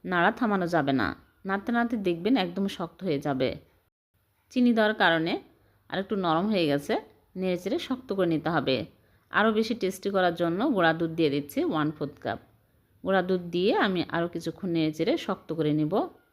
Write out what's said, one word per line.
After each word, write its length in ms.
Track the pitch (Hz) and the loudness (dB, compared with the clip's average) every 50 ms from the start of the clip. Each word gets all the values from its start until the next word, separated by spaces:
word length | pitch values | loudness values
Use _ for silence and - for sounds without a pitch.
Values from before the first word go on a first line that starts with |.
| - | -4
নাড়া 260 | 180 180 175 170 202 | 0 2 4 4 2
থামানো 340 | 226 - 254 214 202 190 175 170 175 | 2 0 -2 0 0 0 0 2 2
যাবে 180 | 160 143 139 135 127 | 2 2 2 2 2
না, 80 | 104 73 - - - _ _ _ - | 0 0 -4 -8 -16 _ _ _ -6
নাড়তে 260 | 190 190 196 202 - | -6 -4 -4 -2 -2
নাড়তে 240 | 233 240 240 233 247 220 196 | 0 0 0 0 -2 -2 -2
দেখবেন 280 | 185 170 165 175 214 269 233 185 | -2 -2 0 2 2 2 2 2
একদম 200 | 170 175 190 196 196 - | -2 -2 -2 -2 -2 -2
শক্ত 220 | - 175 160 - - 190 | -6 -8 -10 -8 -8 -4
হয়ে 160 | 190 151 139 | -2 -2 -2
যাবে। 300 | - 147 135 131 135 117 - - - _ _ _ _ _ _ _ _ _ _ _ _ _ _ _ _ _ | 0 -2 0 0 0 -2 -2 -6 -14 _ _ _ _ _ _ _ _ _ _ _ _ _ _ _ _ _
চিনি 180 | - 254 247 240 233 | 0 2 4 4 4
দেওয়ার 180 | 226 214 214 220 - | 4 4 2 4 4
কারণে 300 | 202 175 165 160 160 170 208 392 - - _ _ _ _ _ _ _ _ | 4 4 4 4 2 0 -2 -4 -6 -14 _ _ _ _ _ _ _ _
আর 60 | - 180 | -6 -6
একটু 160 | 196 - 220 196 185 | -4 -4 -4 -2 0
নরম 220 | 170 156 165 185 214 | 0 2 2 0 0
হয়ে 140 | 214 185 165 143 | 2 2 2 2
গেছে, 260 | 139 143 143 - 226 427 - - _ _ _ _ _ | 0 0 0 -2 -4 -4 -4 -10 _ _ _ _ _
নেড়েচেড়ে 420 | 185 185 185 180 170 180 196 254 339 - - | -4 -2 -2 -2 -2 -2 -4 -4 -4 -4 -6
শক্ত 200 | 262 240 - - 196 | -8 -8 -6 -6 0
করে 120 | 196 180 170 | 0 2 2
নিতে 200 | 165 147 151 165 | 2 0 0 0
হবে। 260 | 170 156 135 139 131 113 - - _ _ _ _ _ _ _ _ | 0 0 2 2 0 0 -2 -8 _ _ _ _ _ _ _ _
আরও 180 | - 190 208 226 | 0 2 2 2
বেশি 220 | 214 214 220 - 240 | 2 0 0 -2 -2
টেস্টি 340 | 233 - 185 190 - - 202 | -4 -4 -4 -4 -4 -6 -2
করার 240 | 196 190 180 175 170 170 | 0 2 2 2 2 0
জন্য 200 | 175 165 170 190 240 320 | -2 0 0 0 0 0
গুঁড়া 200 | 247 190 170 160 160 | 2 4 2 2 2
দুধ 180 | 165 170 165 165 | 0 -2 -4 0
দিয়ে 140 | 170 165 147 | 2 2 2
দিচ্ছি 280 | 139 147 143 - - 269 349 | 2 0 -4 -4 -4 -2 -2
ওয়ান 240 | 339 190 156 147 151 151 | 0 0 0 0 -2 -2
ফোর্থ 200 | - 151 139 - - | -4 -8 -8 -8 -8
কাপ। 180 | - 113 110 120 - _ _ _ _ _ _ _ _ _ _ _ - | -6 -6 -6 -6 -8 _ _ _ _ _ _ _ _ _ _ _ -2
গুঁড়া 180 | 190 190 190 | 0 0 0
দুধ 200 | 180 180 190 180 175 175 | 2 2 -2 -2 -2 -2
দিয়ে 220 | 170 175 180 214 339 427 294 | -2 2 2 2 2 2 2
আমি 140 | 202 185 175 - - | 2 0 -2 -2 -2
আরও 160 | - 170 170 170 | -2 -2 -2 -2
কিছুক্ষণ 400 | - 165 165 170 165 - - 185 | -4 -6 -8 -8 -8 -6 -6 -2
নেড়েচেড়ে 400 | 170 165 156 156 156 156 165 220 320 330 - | 0 0 0 0 0 -2 -2 0 0 -2 -2
শক্ত 220 | - 190 - - - 160 165 | -6 -6 -6 -6 -8 -4 -2
করে 140 | 151 151 147 | 0 0 2
নিব। 180 | 156 151 151 180 226 370 349 - - _ _ | 0 0 0 0 -2 -2 -4 -8 -20 _ _